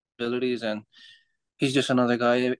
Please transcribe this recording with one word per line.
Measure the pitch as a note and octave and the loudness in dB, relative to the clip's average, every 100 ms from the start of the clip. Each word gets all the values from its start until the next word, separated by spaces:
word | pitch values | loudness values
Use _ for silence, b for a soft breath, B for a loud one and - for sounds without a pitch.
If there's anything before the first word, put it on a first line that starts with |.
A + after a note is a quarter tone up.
| _ - | _ -10
abilities, | A#2 B2 B2+ A#2+ | -6 -2 -2 -2
and | A2+ G#2+ - b b b b b _ - | -4 -6 -8 b b b b b _ -4
he's | C#3 | -2
just | C3+ B2+ | 0 2
another | B2 B2 A#2 | 2 2 2
guy | A#2+ B2 B2+ | 2 2 0